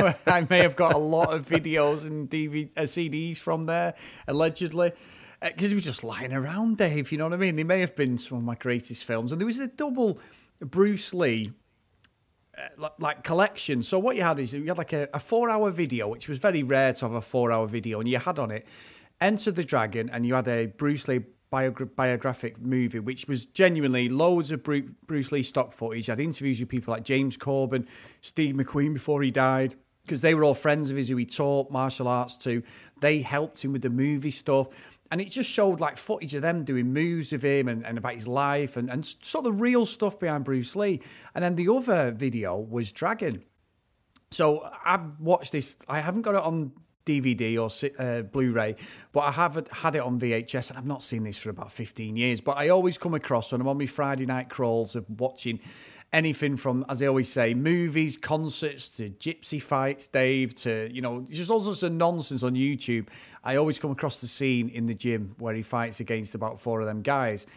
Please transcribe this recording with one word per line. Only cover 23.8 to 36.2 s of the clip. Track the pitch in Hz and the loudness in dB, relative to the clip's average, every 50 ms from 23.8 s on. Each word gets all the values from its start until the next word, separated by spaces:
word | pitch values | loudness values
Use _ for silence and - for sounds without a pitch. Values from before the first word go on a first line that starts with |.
| 143 135 127 123 123 120 | 2 2 2 2 2 2
loads | 127 139 165 175 180 175 156 139 | 2 4 4 4 4 4 2 -2
of | 160 143 - | -4 -6 -2
Bru-, | 151 147 143 135 - - _ _ | -2 -2 -2 -2 -4 -12 _ _
Bruce | - 160 143 131 135 | -4 -2 -2 -2 0
Lee | 147 143 127 | 0 -2 -2
stock | - - 139 123 - | 0 0 -2 -2 -2
footage. | - - 117 113 113 117 107 | -4 -8 -6 -6 -4 -4 -4
You | 123 113 | -4 -2
had | 113 | -2
interviews | 147 165 147 - 139 139 131 110 | -2 -2 -4 -2 0 0 0 0
with | 123 - | -2 -4
people | - 123 - - 113 | -4 -4 -2 -2 -4
like | 113 113 | -4 -2
James | - 131 135 135 135 - | 0 2 2 2 0 -2
Corbin, | - - 143 139 135 135 117 131 127 120 - - - - - - _ | -4 -4 -2 0 0 0 0 0 -2 -2 -4 -10 -20 -20 -20 -20 _
Steve | - - - - 156 139 135 | -18 -8 -2 0 0 0 2
McQueen | 139 131 - - 147 139 151 | 0 -2 0 0 0 2 2
before | 151 131 - - 147 143 | 0 -2 0 0 2 2
he | 143 131 | 2 2
died, | 120 135 131 131 131 131 131 131 - - _ _ _ _ - | 4 4 4 6 6 4 2 0 -2 -6 _ _ _ _ -8
'cause | - 160 127 | -6 -2 2
they | 160 160 165 | 4 6 6
were | 151 151 | 8 6
all | 147 131 | 6 4
friends | - - 156 147 151 151 135 | 4 4 2 2 2 2 -2
of | 135 | -2
his | 139 131 117 | -2 0 0
who | 131 | 0
he | 123 120 | -2 -2
taught | - - - 143 139 139 139 135 139 | -2 -2 -2 0 2 2 2 0 0
martial | 143 131 131 135 127 - 131 | -2 -2 -2 -2 -2 -2 0
arts | 123 123 123 117 120 - | 0 2 0 0 -2 -6
to. | - - 127 117 117 117 - - - - - _ - | -6 -4 -2 -2 -2 -2 -6 -14 -20 -20 -20 _ 0
They | - 151 156 151 | 2 4 4 2
helped | 127 - 147 147 156 156 - - - | 0 0 -2 -2 -2 -2 -6 -6 -4
him | 135 | -4
with | 139 131 123 | -2 -2 -2
the | 123 | 0
movie | 120 127 135 147 147 143 139 151 | 0 2 2 2 0 0 -2 -4
stuff. | 135 - - - 135 135 131 135 - - - - - _ _ - | -6 -4 0 2 2 2 2 0 -6 -20 -20 -20 -20 _ _ -6
And | 160 175 | -4 -4
it | 202 190 | -4 -4
just | - 262 247 - | -4 -4 -4 -2
showed, | - 233 208 196 175 160 | 2 4 4 4 4 2
like, | 170 147 - | -2 -4 -4
footage | - - - 220 196 | -6 -6 -4 -4 -4